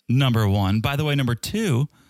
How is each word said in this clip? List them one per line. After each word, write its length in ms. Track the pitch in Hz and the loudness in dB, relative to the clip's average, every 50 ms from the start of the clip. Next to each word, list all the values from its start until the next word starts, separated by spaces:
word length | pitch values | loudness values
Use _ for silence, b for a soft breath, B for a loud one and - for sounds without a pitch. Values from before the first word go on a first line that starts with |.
| _ | _
number 400 | - 120 135 139 131 117 113 107 | -2 0 2 2 2 2 2 2
one. 340 | 101 98 104 98 95 98 110 | 2 2 2 2 2 0 0
By 140 | 107 143 143 | -2 -2 -2
the 60 | 143 156 | -2 -2
way, 100 | 151 143 | -2 0
number 180 | 143 131 120 117 | 0 0 -2 -4
two, 560 | - - - - 214 226 196 127 117 147 - b b b | -4 -6 -6 -4 -4 -2 0 0 0 -2 -4 b b b